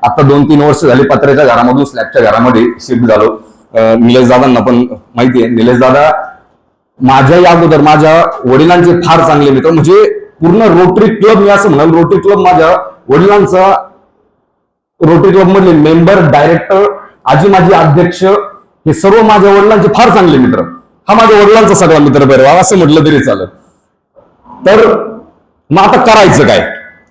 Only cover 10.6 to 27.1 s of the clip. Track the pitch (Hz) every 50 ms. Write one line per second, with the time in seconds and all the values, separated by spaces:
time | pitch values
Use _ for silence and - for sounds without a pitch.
10.6 | 226 214 165 - 185 185 - - - 220 226 - 180 214 220 190 202 202 202 196
11.6 | 196 - 156 139 151 165 160 165 165 - 202 180 - 196 202 - - 180 180 180
12.6 | 160 160 185 - - - - _ _ - 127 151 175 196 208 208 190 - 175 185
13.6 | 185 196 196 - - - _ _ _ _ _ _ _ _ _ _ _ _ _ _
14.6 | _ _ _ _ _ _ _ _ 175 156 170 165 180 196 175 196 190 180 190 196
15.6 | 185 185 165 156 147 156 160 165 165 175 202 190 175 151 127 147 147 156 170 165
16.6 | - - 196 196 202 208 - - - - _ _ _ - 139 143 170 208 196 190
17.6 | 175 175 196 170 165 156 143 170 180 175 - - 185 190 196 - - - - -
18.6 | _ _ _ _ _ 160 147 - - 196 202 233 220 220 214 208 185 202 196 202
19.6 | 196 214 220 208 175 208 - - 233 - - 214 185 175 151 131 127 - - 98
20.6 | 87 82 - - _ _ _ _ _ - 120 - 226 220 220 208 208 202 214 226
21.6 | 214 - 202 180 185 165 160 151 143 143 123 143 139 127 139 127 131 135 156 180
22.6 | 185 - 214 190 170 143 151 165 147 156 156 135 - 123 104 95 92 90 - _
23.6 | _ _ _ _ _ _ _ _ _ _ _ _ _ _ _ _ _ - - -
24.6 | - 180 202 214 233 208 - - - - - - - _ _ _ _ _ _ _
25.6 | _ _ 143 175 190 220 233 - 254 247 220 220 202 180 - - 220 202 220 185
26.6 | - - - - - - - _ _ _